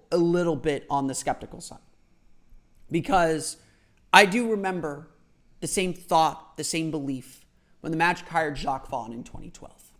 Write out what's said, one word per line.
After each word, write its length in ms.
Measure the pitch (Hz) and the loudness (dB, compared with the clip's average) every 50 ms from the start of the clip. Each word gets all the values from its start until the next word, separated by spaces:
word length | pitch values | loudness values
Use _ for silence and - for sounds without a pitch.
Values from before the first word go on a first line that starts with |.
| _ - | _ -2
a 60 | 170 | 2
little 400 | 175 170 170 170 175 175 170 160 | 2 4 4 4 2 2 0 0
bit 280 | 131 127 156 143 131 - - | 0 -2 -2 -4 -4 -4 -2
on 180 | 143 139 135 | -2 0 0
the 80 | 135 127 | -2 -4
skeptical 460 | - - 147 127 - - - - - | -4 -4 -4 -4 -4 -6 -14 -14 -16
side, 180 | - - 110 - _ _ _ _ _ _ _ _ _ - - - _ - - - _ _ _ - - - | -16 -16 -18 -20 _ _ _ _ _ _ _ _ _ -20 -20 -20 _ -20 -20 -20 _ _ _ -20 -10 -2
because 680 | 143 170 - - 190 185 170 160 160 156 156 - - - - _ _ _ _ _ _ _ _ - - | -2 -2 0 4 4 4 4 4 2 0 -4 -6 -10 -12 -18 _ _ _ _ _ _ _ _ 6 8
I 120 | 185 208 | 8 8
do 240 | 185 185 247 240 226 | 8 4 0 0 0
remember 600 | 220 208 196 190 185 180 165 151 143 143 160 - _ _ _ _ _ _ _ _ - - | -2 -2 -2 -2 -4 -4 -4 -6 -8 -8 -14 -20 _ _ _ _ _ _ _ _ -16 -10
the 80 | - | -8
same 240 | 160 - 202 185 185 170 | -4 -2 0 0 -2 -2
thought, 600 | - - - 180 160 160 151 - - - - - | -6 -2 2 4 4 4 4 2 -4 -16 -18 -12
the 80 | - 151 | -8 -6
same 260 | - - 165 160 160 | -4 -2 -2 -2 -2
belief 560 | 151 156 139 139 135 127 - - - - - _ _ _ _ _ - _ | -4 -4 -4 -4 -6 -6 -8 -14 -20 -20 -20 _ _ _ _ _ -20 _
when 100 | - 156 | -8 -4
the 60 | 165 | 0
Magic 320 | 160 170 175 175 - - - | 2 2 2 2 0 -4 -2
hired 280 | 165 170 160 151 143 | -2 0 0 0 -2
Jacques 300 | 131 - 143 135 135 - | -4 -4 -4 -4 -4 -6
Vaughn 240 | - - 123 113 113 | -8 -8 -8 -8 -8
in 140 | 113 120 - | -12 -12 -12
twenty 240 | - - - - - | -12 -14 -14 -14 -14
twelve. 420 | - - - - - _ - - _ _ | -16 -18 -20 -20 -20 _ -20 -20 _ _